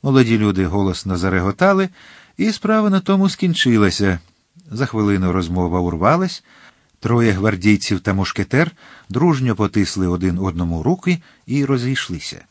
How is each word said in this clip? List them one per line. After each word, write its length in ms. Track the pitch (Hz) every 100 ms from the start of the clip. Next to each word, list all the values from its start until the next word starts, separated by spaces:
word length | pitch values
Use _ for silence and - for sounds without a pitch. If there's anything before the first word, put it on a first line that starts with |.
Молоді 340 | 143 135 117 113
люди 280 | 104 95 92
голосно 520 | 98 98 90 98 92
зареготали, 720 | 92 92 92 98 190 190 190 - - - - -
і 140 | 208
справа 380 | 208 208 220 214
на 100 | 190
тому 300 | 185 196 190
скінчилася. 920 | - 185 165 131 113 104 - 101 87 _ _ _ _ 160
За 140 | 110 131
хвилину 460 | 113 104 98 92
розмова 480 | 90 85 90 87 90
урвалась. 640 | 87 82 95 165 185 - _ - - _ _ _
Троє 320 | - 120 117
гвардійців 680 | 92 104 98 95 104 - 95
та 140 | 98
мушкетер 580 | 95 95 - 95 131 165 - - - _
дружньо 460 | 101 170 143 127 104
потисли 520 | 101 107 95 - 92
один 320 | 87 92 87
одному 440 | 95 85 87 85
руки 380 | 113 185 - 175 - _ -
і 200 | 135 139
розійшлися. 800 | 135 123 135 - 85 - - _